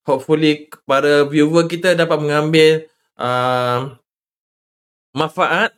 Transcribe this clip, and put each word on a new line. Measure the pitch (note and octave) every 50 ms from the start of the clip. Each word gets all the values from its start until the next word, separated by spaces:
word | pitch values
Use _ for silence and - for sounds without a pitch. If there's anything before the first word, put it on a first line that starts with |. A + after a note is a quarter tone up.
| _
Hopefully, | - C3+ C3+ - - D#3 D3+ D#3 D3+ D3 D3 - - - - _
para | - C3+ C#3 C#3+ D3 D3 D3 D3
viewer | C#3 D3 D#3 D3 D3+ E3 E3+ E3+
kita | E3 E3+ E3+ F3 F#3 F3
dapat | E3+ E3 E3 E3
mengambil, | D3+ D3+ D3 D3 D3+ D3+ D#3 D#3+ D#3+ D#3 D#3 D#3+ D#3+ D#3+ - _ _ _ _ _
ah, | - A#2 B2 B2 B2 B2 B2+ B2+ B2 B2 B2 B2 B2 C3+ C#3+ - - _ _ _ _ _ _ _ _ _ _ _ _ _ _ _ _ _ _ _ _ _ _
manfaat | - C3+ D#3 D#3 - F3 E3+ B2+ D#3+ F#3 A3+ G3+ -